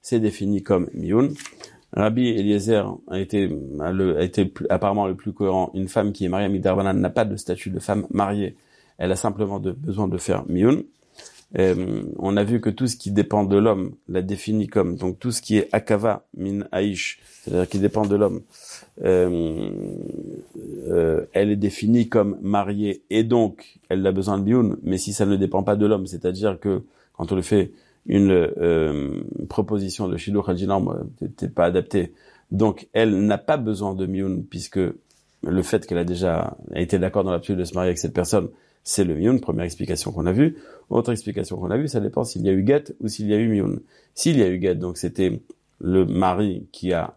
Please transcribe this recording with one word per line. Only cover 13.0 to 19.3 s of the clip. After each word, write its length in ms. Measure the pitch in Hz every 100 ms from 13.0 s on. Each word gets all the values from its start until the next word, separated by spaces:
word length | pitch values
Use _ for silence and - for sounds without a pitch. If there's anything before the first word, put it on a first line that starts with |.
| 98
dépend 340 | 101 - 104
de 140 | 98 101
l'homme 340 | 110 95 - - -
l'a 140 | 92
défini 460 | 92 98 - 107 101
comme, 280 | 107 90 87
donc 220 | 92 92
tout 140 | 123
ce 100 | 113
qui 160 | - 107
est 100 | -
akava 540 | 107 - 104 110 101 _
min 320 | - 95 101 -
aish, 480 | 92 101 90 - - - -
c'est-à-dire 260 | - 90 90
qui 100 | 101
dépend 280 | 101 107 101
de 100 | 101
l'homme, 240 | 101 87 - - - - - -
euh, 680 | 92 92 90